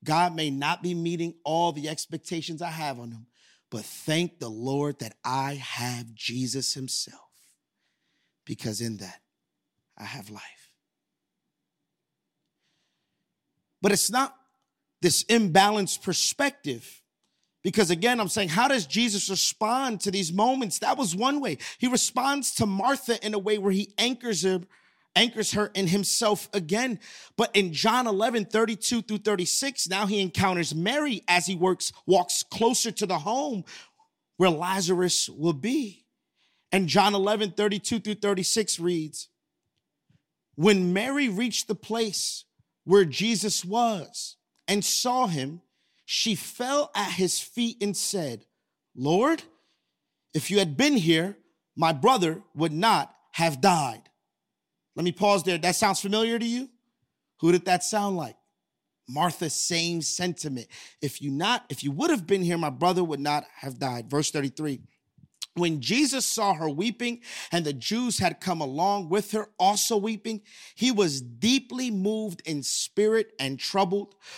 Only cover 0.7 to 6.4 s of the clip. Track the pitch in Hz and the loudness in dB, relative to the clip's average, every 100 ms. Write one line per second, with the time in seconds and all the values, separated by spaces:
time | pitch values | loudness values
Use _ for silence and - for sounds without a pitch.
0.7 | 175 175 170 170 170 170 - 147 160 170 | -2 -2 -2 -2 -2 -4 -6 -2 0 0
1.7 | 151 151 156 - 160 - 170 151 156 170 | -2 -8 -8 -8 -12 -8 -8 -8 -8 -10
2.7 | 160 151 120 120 113 117 _ _ _ _ | -6 -8 -8 -12 -16 -20 _ _ _ _
3.7 | 113 107 - - 156 175 - 123 110 127 | -12 -12 -8 -2 0 0 -6 -12 -8 -4
4.7 | 139 147 139 110 - 123 131 135 143 127 | -2 -2 -4 -12 -8 -4 -2 -2 -6 -10
5.7 | - 123 120 117 110 - 123 | -8 -6 -6 -12 -10 -8 -4